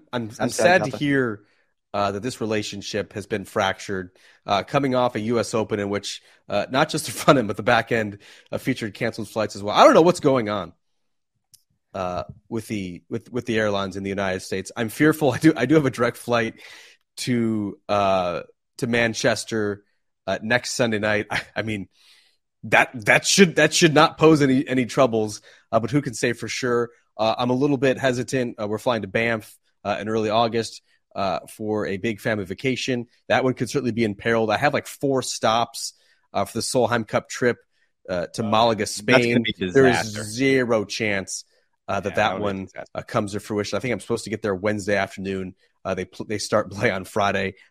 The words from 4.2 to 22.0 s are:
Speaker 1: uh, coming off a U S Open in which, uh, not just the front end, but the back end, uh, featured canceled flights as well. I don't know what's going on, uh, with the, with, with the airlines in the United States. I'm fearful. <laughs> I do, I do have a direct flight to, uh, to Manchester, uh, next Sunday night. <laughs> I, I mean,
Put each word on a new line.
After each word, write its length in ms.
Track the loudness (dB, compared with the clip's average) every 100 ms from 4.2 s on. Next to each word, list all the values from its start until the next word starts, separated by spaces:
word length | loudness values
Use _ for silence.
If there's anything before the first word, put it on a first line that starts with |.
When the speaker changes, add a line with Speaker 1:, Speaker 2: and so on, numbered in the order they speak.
| _ _ -2
Speaker 1:
uh, 180 | -2
coming 300 | 0 0 2
off 220 | 2 0 0
a 40 |
U 200 | -2 0
S 140 | 0
Open 260 | -2 -2 -2
in 100 | -2
which, 320 | -4 -6 -12 _ _ -6
uh, 160 | -4 -2
not 200 | 0 0
just 160 | -2 -6
the 60 |
front 280 | 0 4 6
end, 80 | 4
but 100 | -2
the 60 |
back 280 | 2 2 2
end, 280 | -2 -2 -6 -16 -20 _
uh, 60 | -6
featured 360 | -4 -4 -6
canceled 360 | -6 -6 -6 -8
flights 260 | -4 -4 -4
as 80 |
well. 120 | 0 6
I 80 |
don't 100 | 8
know 80 | 8
what's 180 | 6 4
going 300 | 2 2 0
on, 240 | -4 -6 -14 _ _ _ _ _ _ _ _ _ _ _
uh, 300 | -6 -6 -6 -8 -14 -10
with 180 | -8 -6
the, 360 | -6 -6 -10 -10
with, 220 | -10 -8
with 140 | -6 -2
the 120 | 0
airlines 380 | 2 0 -2 -6
in 60 |
the 60 | -4
United 320 | -2 -2 -2
States. 300 | -4 -6 -6 -6
I'm 140 | -4
fearful. 420 | 2 2 4 2
<laughs> 20 |
I 40 | 4
do, 160 | 4 4
I 100 | 4
do 100 | 4
have 100 | 4
a 60 |
direct 260 | 0 -2 -2
flight 380 | -2 0 0 -4 -16 -20 -20 _ _ -8
to, 600 | -2 0 0 0 -4 -6 -2
uh, 540 | 2 4 2 0 -4 -8 _ _ -8
to 100 | -2
Manchester, 960 | 2 2 2 0 0 -2 -2 -2 -4 _ _ _ _ -6
uh, 100 | -4
next 300 | 0 0 0
Sunday 260 | -2 0 0
night. 280 | 0 -2 -2
<laughs> 40 |
I, 100 | -6 -8 -8
I 60 |
mean, 240 | -6 -6 -8 _